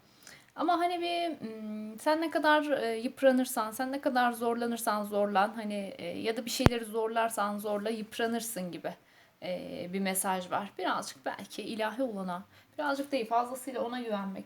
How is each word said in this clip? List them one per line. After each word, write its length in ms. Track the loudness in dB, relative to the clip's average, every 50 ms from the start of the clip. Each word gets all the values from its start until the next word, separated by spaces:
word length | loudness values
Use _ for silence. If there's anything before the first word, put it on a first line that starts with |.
| _ _ _ -20 -20 -20 -20 -20 -20 -16 -6
Ama 220 | -2 2 2 2 4
hani 220 | 2 0 0 0
bir, 400 | -2 0 0 0 0 -2 -4 -6
hmm, 580 | -8 -10 -10 -8 -8 -8 -8 -8 -8 -10 -10 -4
sen 220 | 2 2 2 2
ne 100 | 2 0
kadar, 340 | 0 2 4 6 6 6 6
e, 340 | 4 2 2 2 0 -2 -2
yıpranırsan, 720 | -4 -4 -2 6 6 6 8 6 4 2 0 -2 -2 -2
sen 220 | -2 -4 -4 -2 -2
ne 80 | 0
kadar 320 | 0 2 4 4 4 4 2
zorlanırsan 720 | 2 0 0 0 2 0 -2 -2 -2 0 0 0 0 0
zorlan, 480 | 0 2 2 2 4 4 4 4 4 2
hani, 400 | -4 -4 -4 -4 -4 -4 -6 -8 -8
e, 80 | -8
ya 300 | -8 -6 -4 -2 -2 -2
da 80 | -2 -2
bir 60 | -4
şeyleri 340 | 0 6 6 8 8 6 -2
zorlarsan 760 | -2 -2 0 0 0 2 2 0 0 0 0 -2 0 -2 -2
zorla 320 | -2 -2 -2 -2 0 -2
yıpranırsın 840 | -2 -4 -6 -8 -4 -2 -2 0 0 -2 -4 -4 -6 -6 -6 -6 -6
gibi, 220 | -6 -8 -8 -8 -8 _ _ _ -20 -20 _ _ -12 -8
e, 440 | -6 -6 -6 -6 -8 -8 -8 -8 -4 -2
bir 80 | -2
mesaj 500 | 0 0 0 0 0 0 0 0 -2 -2
var. 220 | -2 -2 -2 -4 -6 -4
Birazcık 480 | -2 0 0 0 -2 -6 -10 -8 -6
belki 360 | -6 -6 -6 -10 -12 -10 -10 -8
ilahi 400 | -6 -2 -2 -2 -2 0 -2 -2
olana, 400 | -2 -2 -4 -4 -4 -4 -6 -8 -12 -20 -20 -20 _ -8 -4
birazcık 340 | -2 0 0 0 -2 -2 -2
değil 160 | -2 0 2
fazlasıyla 540 | 2 2 2 2 -4 -8 -8 -6 -4 -4 -2
ona 180 | -2 -2 -4
güvenmek, 440 | -4 -2 -2 -2 -2 -4 -6 -8 -10